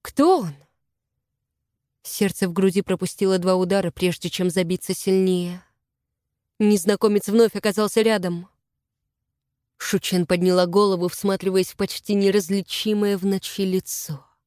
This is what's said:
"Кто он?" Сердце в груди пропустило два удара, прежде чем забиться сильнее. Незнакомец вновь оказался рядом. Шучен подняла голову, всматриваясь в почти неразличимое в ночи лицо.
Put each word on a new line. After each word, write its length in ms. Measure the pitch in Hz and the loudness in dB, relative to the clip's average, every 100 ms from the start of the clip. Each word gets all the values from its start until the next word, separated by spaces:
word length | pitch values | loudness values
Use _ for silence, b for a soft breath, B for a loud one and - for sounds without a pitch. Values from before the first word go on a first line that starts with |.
"Кто 380 | - - 320 359 | -6 2 4 4
он?" 140 | 175 143 _ _ _ _ _ _ _ _ _ _ _ _ _ _ | 0 -8 _ _ _ _ _ _ _ _ _ _ _ _ _ _
Сердце 460 | - - 196 - 185 | -12 -4 -4 -2 -4
в 40 | |
груди 300 | 170 190 185 | 0 0 0
пропустило 560 | - 185 180 - 190 185 | -2 -4 -4 -2 0 0
два 160 | 180 | 2
удара, 360 | 185 180 196 180 | 0 0 0 -2
прежде 380 | - 180 - 175 | -2 -2 -2 -6
чем 220 | - 180 | -4 -2
забиться 440 | 185 170 180 - | 0 -2 -4 -6
сильнее. 680 | 185 196 190 185 180 175 180 - _ _ _ _ _ _ _ _ - | -6 0 2 2 0 -4 -10 -16 _ _ _ _ _ _ _ _ 0
Незнакомец 680 | 208 208 170 202 214 208 196 | 2 4 2 2 2 0 2
вновь 280 | 220 226 202 | 4 4 2
оказался 460 | 214 202 208 226 | -2 0 0 2
рядом. 460 | 226 208 180 175 185 _ _ _ _ _ _ _ _ _ _ _ _ - | 2 2 -2 -6 -10 _ _ _ _ _ _ _ _ _ _ _ _ -14
Шучен 480 | - 196 - 185 170 | -4 -4 0 -2 0
подняла 400 | 180 185 180 180 | 2 2 4 4
голову, 420 | 190 202 180 175 | 4 2 2 -2
всматриваясь 640 | - 202 190 185 190 185 | -4 -2 -2 0 0 0
в 40 | - | -2
почти 380 | 196 - - | -6 -6 -2
неразличимое 1000 | 202 196 202 165 196 180 - 214 208 202 196 | 0 2 2 0 -4 -4 -4 -2 0 0 0
в 80 | |
ночи 400 | 190 196 - - | 0 -2 -4 -4
лицо. 640 | 190 185 - - - 143 _ _ | -2 -2 -4 -8 -10 -12 _ _